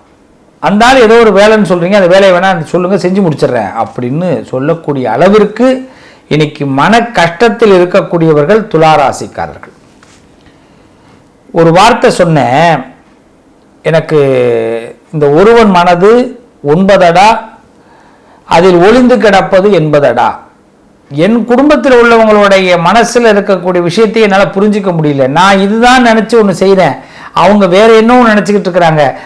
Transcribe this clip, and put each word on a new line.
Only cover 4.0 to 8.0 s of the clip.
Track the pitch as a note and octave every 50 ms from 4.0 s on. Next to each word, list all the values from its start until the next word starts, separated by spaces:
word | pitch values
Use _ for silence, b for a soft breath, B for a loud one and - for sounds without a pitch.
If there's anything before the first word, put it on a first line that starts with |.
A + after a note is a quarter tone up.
| B2 B2 C3+ D#3 F3+ F3+ D3 A2+ G#2+ -
சொல்லக்கூடிய | - C3 C3+ D3+ E3 E3 - - C#3+ C3+ B2 A2
அளவிற்கு | G#2+ B2+ D#3+ G3 G3+ G#3+ G3+ F#3 G#3 - A#3+ C4 C4 C4 C4 B B B B B B B B -
இன்னைக்கு | - D3+ D3+ D3 - - C#3+
மன | C#3 C3+ C3+ D3 F3 G#3+ A#3
கஷ்டத்தில் | A#3 A#3 - F#3 E3+ E3 E3+ - A#3+ A3+ G#3 A3 A#3+ G#3+ F#3+
இருக்கக்கூடியவர்கள் | F3+ F3+ F3+ - G3